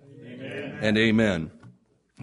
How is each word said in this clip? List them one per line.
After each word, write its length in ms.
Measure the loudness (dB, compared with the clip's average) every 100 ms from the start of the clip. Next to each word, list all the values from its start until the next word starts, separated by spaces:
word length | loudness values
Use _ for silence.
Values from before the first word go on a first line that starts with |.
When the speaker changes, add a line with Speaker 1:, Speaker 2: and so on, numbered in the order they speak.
| -20 -20
Speaker 1:
Amen. 540 | -18 -16 -14 -12 -12 -4
Speaker 2:
And 160 | 2 4
amen. 520 | 4 4 4 2 -4 -12 -20 -20 _ _ _ -12